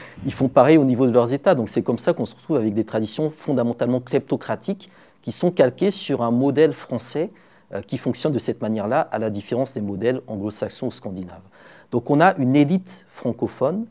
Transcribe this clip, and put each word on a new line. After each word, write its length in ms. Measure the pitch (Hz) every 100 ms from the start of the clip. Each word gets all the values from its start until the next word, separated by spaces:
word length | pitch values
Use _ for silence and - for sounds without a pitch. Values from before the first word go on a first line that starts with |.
| - -
ils 80 | 135
font 160 | - 135
pareil 300 | 135 131 160
au 60 |
niveau 220 | 135 120 131
de 60 |
leurs 220 | 120 120
États. 200 | - 202
Donc 140 | 147 107
c'est 140 | -
comme 160 | - 117
ça 160 | -
qu'on 100 | 170
se 100 | 113
retrouve 220 | - - 151
avec 160 | 110
des 120 | 104
traditions 440 | 110 110 110 - 151
fondamentalement 720 | 151 - 127 120 117 120 127
kleptocratiques 880 | 127 139 - 127 - 110 - 196 - - - _
qui 100 | -
sont 180 | - 180
calqués 400 | 175 131 123 180
sur 320 | 180 - 131
un 80 | 117
modèle 420 | 120 139 135 156
français, 580 | 139 - 123 - 147 170 - _ _ -
euh, 80 | 98
qui 160 | - -
fonctionne 340 | 131 117 156
de 60 | 123
cette 240 | - 113
manière-là, 380 | 110 110 104 139
à 180 | 156 110
la 120 | 110
différence 440 | 101 - 123 131
des 60 | 120
modèles 400 | 104 95 113 117 -
anglo-saxons 600 | 107 104 104 107 - 127
ou 40 |
scandinaves. 520 | - 101 92 90 - - _ - - -
Donc 200 | 123 120
on 100 | 147
a 140 | 180 -
une 200 | 127 143
élite 480 | 143 190 - - _
francophone 800 | - 123 117 - - 135 196 226